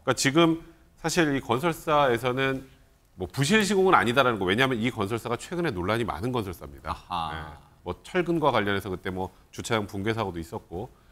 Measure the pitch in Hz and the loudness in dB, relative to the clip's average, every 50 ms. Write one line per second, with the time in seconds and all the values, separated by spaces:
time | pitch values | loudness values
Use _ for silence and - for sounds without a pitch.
0 | - 127 127 - - 135 135 165 170 165 165 165 - - - _ - _ _ - | -2 -2 0 2 0 2 4 4 4 4 2 0 -6 -16 -20 _ -20 _ _ -8
1 | - 165 - 180 160 151 139 135 - - 113 123 151 170 156 - - 160 151 147 | -6 -2 2 2 2 2 2 -2 0 0 -2 0 0 -2 -2 -2 -2 0 2 4
2 | 143 131 117 110 123 127 123 131 135 135 135 135 135 - - _ - _ _ _ | 4 4 2 2 0 -2 0 0 0 -2 -2 -4 -8 -14 -20 _ -20 _ _ _
3 | _ _ _ - 92 - - 131 139 143 208 220 208 185 214 190 185 190 170 107 | _ _ _ -8 -8 -6 -2 0 2 4 4 4 4 4 4 4 6 6 6 6
4 | 98 117 120 139 131 127 117 98 95 90 98 117 135 131 135 107 110 127 - 110 | 6 4 4 4 4 4 2 2 2 2 4 4 2 2 2 0 -2 -2 -2 -2
5 | 101 98 117 113 - 120 120 120 - - 180 170 170 160 107 90 87 95 110 117 | -2 -2 -2 -4 -4 -4 -6 -6 -6 -8 -6 -4 -2 -2 -2 -2 -2 0 0 0
6 | 120 90 71 78 98 127 127 123 101 95 87 - 78 71 69 69 69 76 - - | -2 -4 -4 -4 -4 -4 -2 -2 -4 -4 -8 -12 -14 -16 -16 -12 -8 -8 -8 -8
7 | - - 90 87 82 78 78 80 78 80 76 - - - _ _ - 90 87 - | -8 -8 -6 -6 -6 -6 -8 -8 -10 -12 -16 -18 -20 -20 _ _ -10 -10 -10 -10
8 | - - - 180 170 175 170 165 156 143 120 110 101 101 101 98 - 104 92 85 | -10 -6 -2 -2 0 0 0 0 2 2 2 2 2 2 0 -2 -2 -4 -8 -6
9 | - 98 92 92 92 92 - - _ _ - - 92 - 120 110 101 92 - 98 | -6 -6 -6 -6 -6 -8 -10 -16 _ _ -12 -10 -4 -2 0 0 -2 -2 -6 -4
10 | 98 110 110 113 107 95 85 85 82 - - 101 - - 85 87 113 131 - _ | -2 -2 -2 -2 -2 -4 -4 -8 -10 -10 -10 -12 -12 -10 -10 -10 -10 -10 -14 _
11 | _ _ | _ _